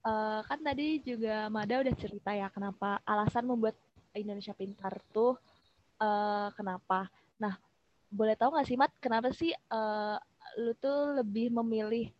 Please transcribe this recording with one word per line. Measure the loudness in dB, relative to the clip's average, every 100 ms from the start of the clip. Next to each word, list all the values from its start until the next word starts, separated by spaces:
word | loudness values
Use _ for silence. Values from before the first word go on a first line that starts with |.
eh, | 0 0 0 -4 -4
kan | -4
tadi | -2 0 0 0
juga | -2 -2 -2 -2 -2
Mada | -2 0 2
udah | 2 0
cerita | -4 -6 -4
ya | -2 -4
kenapa | -4 -6 -2 -2 -2
alasan | 0 2 2 2 0
membuat | 2 0 -2 _ -20 _ -8
Indonesia | -6 -6 -8 -10
Pintar | -10 -6 -8 -8 _
tuh, | 2 2 2 _ _ _ _ _ _
eh, | 2 2 0 -2 -4 -4
kenapa. | -6 -6 0 0 0 _ _ _
Nah, | -4 -4 _ _ _ _ _
boleh | 0 2 4
tahu | 4
nggak | 2 0
sih, | 2
Mat, | 2 _
kenapa | 0 2 0
sih, | 0 -2
eh, | -2 _ -2 -2 -2 -2 -4 -8 _ -12 -4
lu | -4 0
tuh | 0 2 2 0
lebih | 0 0 0
memilih | 0 0 0 0 -2 -2